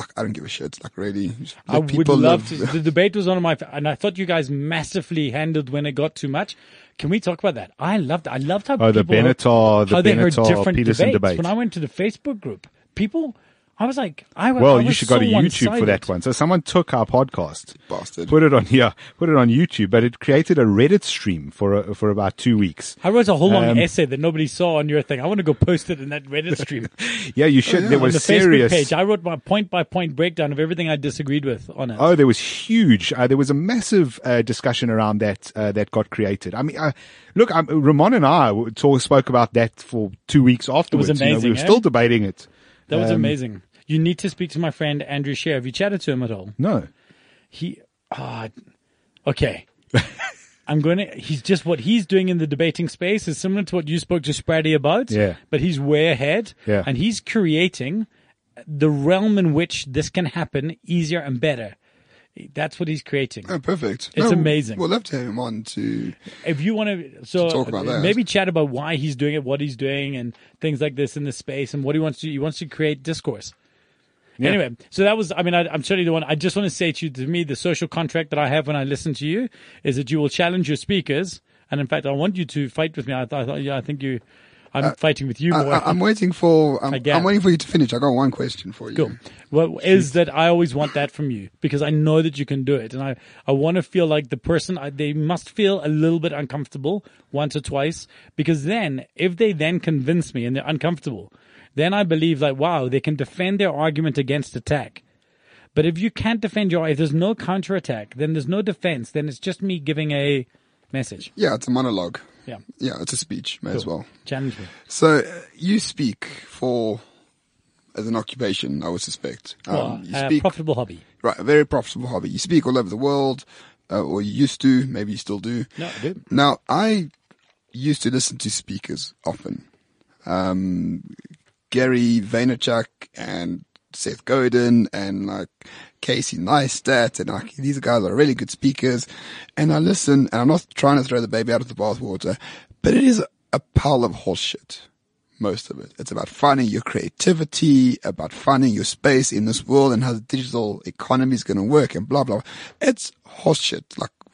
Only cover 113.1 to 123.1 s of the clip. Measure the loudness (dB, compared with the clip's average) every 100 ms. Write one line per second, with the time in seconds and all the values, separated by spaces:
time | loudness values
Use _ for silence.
113.1 | -8 -8 -10 -10 -12 -8 -8 -6 -8 -10
114.1 | _ -10 -8 -6 -8 -14 -20 -16 2 4
115.1 | 4 0 -10 -20 -8 -2 -2 -2 -4 -6
116.1 | -6 -12 -16 -20 -8 -4 -2 -2 -6 -10
117.1 | _ _ _ _ _ _ _ _ -10 -4
118.1 | -4 -6 -6 -6 -4 -6 -6 -6 -8 -10
119.1 | -10 -12 -12 -18 -18 -6 -4 -4 -8 -8
120.1 | -6 -2 0 0 -2 -4 -4 -6 -12 _
121.1 | _ -4 -2 2 4 4 -2 -4 -8 -8
122.1 | -6 -6 -8 0 0 2 0 -2 -4 -2